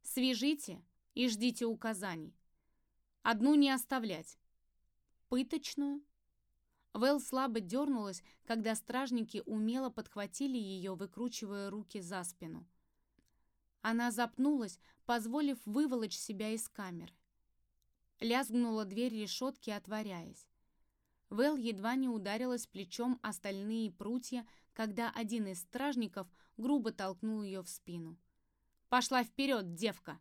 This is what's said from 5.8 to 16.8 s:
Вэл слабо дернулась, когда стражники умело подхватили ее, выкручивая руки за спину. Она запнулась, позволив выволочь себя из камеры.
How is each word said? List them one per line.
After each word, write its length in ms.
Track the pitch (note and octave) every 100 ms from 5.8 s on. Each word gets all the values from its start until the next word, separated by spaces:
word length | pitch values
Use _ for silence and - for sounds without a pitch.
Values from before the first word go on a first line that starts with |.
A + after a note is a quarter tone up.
| C#4+ C#4+ C#4+ _ _ _ _ _ _ _ _
Вэл 260 | G#3 B3+ D4
слабо 400 | - C4 C4+ A3+
дернулась, 640 | F3+ A#3+ C#4+ B3+ G3+ F3+ - _ -
когда 280 | A3+ A3
стражники 680 | A3 - B3+ A3+ A#3+ A3 G#3 -
умело 460 | G#3+ G#3+ B3+ C4
подхватили 680 | - A3 G3+ G3+ - C#4 B3
ее, 380 | G3 F#3+ F#3+ F3+
выкручивая 760 | G3+ - A#3+ - G#3 G3+ G3
руки 320 | G#3 G#3 G#3
за 220 | F3 F#3+
спину. 440 | F3 - E3 E3 E3+ _ _ _ _ _ _ _ _ _ _ _
Она 280 | G#3+ A#3 A#3+
запнулась, 720 | G#3+ A#3 - C#4 D4 G#3+ - - _ -
позволив 540 | A#3+ A3 C#4 C#4+ C4 G#3+
выволочь 520 | A3 D4 B3 G#3+ -
себя 320 | - G3 G#3+
из 180 | A3 -
камеры. 460 | -